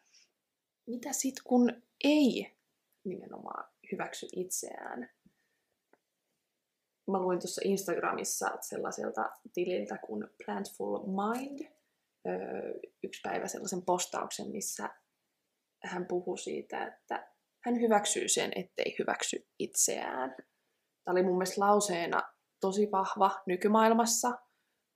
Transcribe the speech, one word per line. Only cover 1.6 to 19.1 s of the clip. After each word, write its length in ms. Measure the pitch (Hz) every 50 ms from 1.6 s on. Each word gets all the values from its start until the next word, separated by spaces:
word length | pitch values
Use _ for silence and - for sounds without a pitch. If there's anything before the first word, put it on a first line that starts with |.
| 240 226 233 - - _ _ - -
ei 520 | 285 302 302 285 226 - 101 - - - _ _ _ _ _ _ _ _ _ -
nimenomaan 680 | 190 180 - - - - - - - - - - - _ _ - -
hyväksy 360 | 202 - - - - - - - -
itseään? 760 | 185 180 185 - - - - - - - - - 247 240 - _ _ _ _ _ _ _ _ _ _ _ _ _ _ _ _ _ _ _ _ _ _ _ _ _ _ _ _ _ _ _ _ _ _ _ _ _ _ _ -
Mä 80 | 196 185
luin 180 | 185 185 180 175
tuossa 220 | 185 180 - - -
Instagramissa 920 | 196 196 185 190 175 165 - 170 175 - - 196 - - - 190 - - -
sellaiselta 680 | - - - 214 208 - - 208 214 214 - 226 - - - - - - -
tililtä 440 | 175 180 180 180 208 208 - -
kuin 300 | - - - 214 208 214 - _ - -
Plantful 540 | - 208 202 202 - - - 196 208 202 - 214
Mind, 540 | 196 190 196 202 214 233 254 269 285 285 277 320 - _ _ _ _ _ _ _ _ _ _ -
öö, 460 | 180 180 185 - - - - - - - - - - _ _ -
yksi 180 | - - - -
päivä 240 | 190 - - -
sellaisen 340 | 190 - - - 196 190 180
postauksen, 680 | 180 - 180 180 - - 175 175 - - - - 202 208
missä 380 | - 202 190 - - - - - - _ _ _ _ _ _ _ _ _ _ _ _ _ _ _ _ _ -
hän 220 | - 185 180 180
puhuu 300 | - 180 180 180 185 185
siitä, 500 | 196 - - - - - - - - -
että 400 | - - - _ - - - - - _ _ _ _ _ _ -
hän 160 | 240 240 233
hyväksyy 460 | 233 220 214 208 214 - - - -
sen, 240 | - - 160 - - -
ettei 400 | 190 185 - _ - - - - -
hyväksy 480 | - -